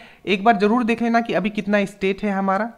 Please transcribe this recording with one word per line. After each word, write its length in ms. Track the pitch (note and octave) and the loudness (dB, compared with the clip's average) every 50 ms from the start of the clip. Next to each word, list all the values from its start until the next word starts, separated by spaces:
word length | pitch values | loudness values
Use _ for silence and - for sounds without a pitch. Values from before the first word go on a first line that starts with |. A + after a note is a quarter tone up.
| - - - - - | -12 -20 -20 -10 -4
एक 180 | - G3 G3 F#3+ | -2 -2 2 4
बार 120 | A#3 A#3 | 2 4
जरूर 280 | F#3+ G3+ G#3 A3 B3 A#3+ | 4 4 2 2 2 0
देख 180 | G#3+ A#3 A3+ A#3 | 0 0 0 0
लेना 180 | A#3 A3+ A#3 | 0 0 0
कि 120 | A#3 A3+ - | 0 0 -2
अभी 180 | - F#3 G#3 | -2 -2 -2
कितना 340 | G#3 G#3+ G3+ G3+ G#3 G#3 G3 | -2 -4 -2 0 0 0 0
स्टेट 380 | F#3+ - - - F#3+ G3 G3 - | -2 -4 -4 -2 -2 -2 -2 -4
है 80 | G#3 | -4
हमारा, 420 | G3 F#3+ G3 G3 F#3+ F#3+ G#3+ A#3 A3+ | -2 -2 -2 0 0 -2 -2 -6 -8